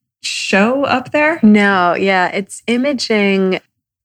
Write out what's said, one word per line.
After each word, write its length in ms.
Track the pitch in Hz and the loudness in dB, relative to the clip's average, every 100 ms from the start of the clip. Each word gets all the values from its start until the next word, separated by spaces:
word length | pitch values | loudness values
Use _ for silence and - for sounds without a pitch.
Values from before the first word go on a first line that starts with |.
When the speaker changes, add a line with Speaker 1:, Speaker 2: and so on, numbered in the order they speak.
| _ _ | _ _
Speaker 1:
show 640 | - - - 190 214 269 277 | -12 -8 -2 0 2 0 -2
up 280 | 254 247 | -2 -2
there? 280 | 302 302 330 | -2 0 2
Speaker 2:
No, 520 | 214 208 202 196 175 165 | 4 4 4 2 0 0
yeah, 340 | 190 190 180 | 0 0 -2
it's 340 | 190 196 - - | -4 -8 -10 -6
imaging. 920 | 240 269 262 - 214 202 196 190 185 - _ _ _ | -2 -2 -4 -2 0 0 0 0 -2 -6 _ _ _